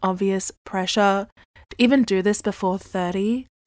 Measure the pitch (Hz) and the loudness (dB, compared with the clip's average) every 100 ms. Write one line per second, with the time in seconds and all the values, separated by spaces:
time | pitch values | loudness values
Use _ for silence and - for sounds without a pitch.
0 | 190 185 196 190 - - - 190 185 - | -2 0 0 -2 -4 -10 -8 -6 -2 2
1 | 202 196 208 _ _ - - - 240 277 | 2 2 -4 _ _ -20 -8 2 4 4
2 | 226 190 196 208 208 196 190 185 - 190 | 4 2 2 0 -2 -2 -2 -4 -6 -4
3 | 175 190 208 247 262 _ | -4 -2 -2 -2 -6 _